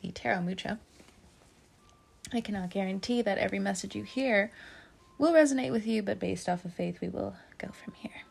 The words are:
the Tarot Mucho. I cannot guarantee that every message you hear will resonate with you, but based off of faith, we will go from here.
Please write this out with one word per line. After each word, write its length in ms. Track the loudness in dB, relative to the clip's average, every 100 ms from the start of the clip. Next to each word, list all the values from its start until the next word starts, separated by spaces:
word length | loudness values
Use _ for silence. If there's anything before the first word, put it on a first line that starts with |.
the 100 | -10
Tarot 300 | -6 -2 0
Mucho. 360 | 0 -4 -6 -8 -10 -20 -20 -20 -20 -20 -20 -20 -20 _ -20 -20 _ -20 -4
I 80 | -4
cannot 280 | -2 -4 -2
guarantee 520 | -2 -2 -2 0 0
that 160 | 2 2
every 220 | 0 0
message 360 | -2 -2 -4 -8
you 80 |
hear 480 | -6 -2 2 4 2 -4 -20 -20 -20 -20 -20 2
will 140 | 6
resonate 400 | 8 8 6 2
with 160 | 0 2
you, 160 | 0
but 160 | 0 -2
based 300 | -2 -2 -2
off 160 | -2 -4
of 80 |
faith, 260 | -4 -4 -2
we 80 | -6
will 300 | -4 -6 -6 -20 -14
go 120 | -12
from 240 | -12 -16
here. 180 | -14 -16 -16 -20